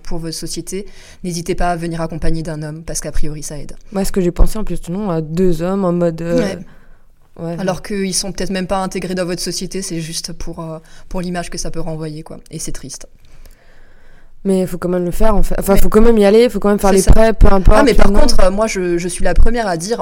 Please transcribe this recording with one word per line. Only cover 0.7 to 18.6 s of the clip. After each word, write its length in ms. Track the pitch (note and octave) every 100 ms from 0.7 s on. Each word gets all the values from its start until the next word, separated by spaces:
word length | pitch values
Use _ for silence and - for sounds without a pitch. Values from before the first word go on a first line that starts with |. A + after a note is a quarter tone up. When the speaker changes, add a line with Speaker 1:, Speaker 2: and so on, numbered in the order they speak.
| F#3+ G3+ - - -
Speaker 1:
n'hésitez 320 | F#3 E3+ E3 F3+
pas 160 | F3
à 40 | E3+
venir 240 | E3+ E3
accompagner 420 | E3 D#3 - D#3+
d'un 180 | D#3+ D3+
homme, 220 | D3+ D#3
parce 160 | D#3+ D3+
qu'a 140 | D#3
priori, 280 | - D#3 D3+
ça 160 | - D3
aide. 200 | - - -
Speaker 2:
Moi, 100 | G3
ce 80 | G3
que 80 | G3+
j'ai 120 | F3
pensé, 260 | F3 G3+ G#3+
en 60 | G3
plus, 240 | E3+ -
non, 200 | F#3 G#3
à 120 | D#3+
deux 400 | D#3 E3 F#3 D#3+
hommes 240 | F3 G3 F3+
en 80 |
mode, 280 | F3 E3+ E3
euh, 200 | E3+ B3
Speaker 1:
Ouais. 160 | G3 F3+ - - - - _ _ _ - E3
Speaker 2:
ouais. 100 | E3+
Speaker 1:
Alors 240 | F#3+ F3+
qu'ils 320 | - G3+ F#3+
sont 200 | F3 G3+
peut-être 160 | - G3+
même 160 | F#3 F3+
pas 120 | G3
intégrés 320 | F#3 F#3+ F3+ F#3
dans 100 | F3
votre 160 | F3
société, 400 | F#3+ - F3+ F#3+
c'est 200 | F#3+ E3
juste 320 | D#3+ E3 -
pour, 260 | E3 E3+ E3+
euh, 200 | D#3+ D#3+ - - -
pour 140 | F#3+
l'image 280 | F3+ F3 E3+
que 80 | -
ça 140 | E3+
peut 80 | E3
renvoyer, 420 | E3 D#3+ D#3+ D3+
quoi. 160 | D#3+ - -
Et 80 | D#3+
c'est 140 | -
triste. 340 | - C3+ - - _ - - - - _ - - - - - - - G3
Speaker 2:
Mais 160 | F#3+
il 60 | F3+
faut 100 | F3
quand 100 | F3+
même 160 | F3+
le 80 | F3
faire, 240 | - A3 G3
en 80 |
fait... 120 | - -
Enfin, 140 | F#3+
Speaker 1:
Mais 80 | F#3+
Speaker 2:
faut 80 | F#3+
quand 100 | G#3+
même 160 | A3+ A3+
y 60 |
aller, 240 | G3 A3 A#3+
faut 120 | G3
quand 80 | G3+
même 100 | G3+
faire 120 | G3
Speaker 1:
c'est 40 | F#3+
Speaker 2:
les 60 |
Speaker 1:
ça. 100 | -
Speaker 2:
prêts, 220 | G#3+ A3+
peu 140 | G#3+ G#3
importe, 300 | G3 - -
Speaker 1:
Ah, 60 |
mais 100 | C#4+
par 160 | F#3+ G3+
Speaker 2:
non. 120 | G3+
Speaker 1:
contre, 180 | - -
euh, 100 | F#3
moi, 180 | G3+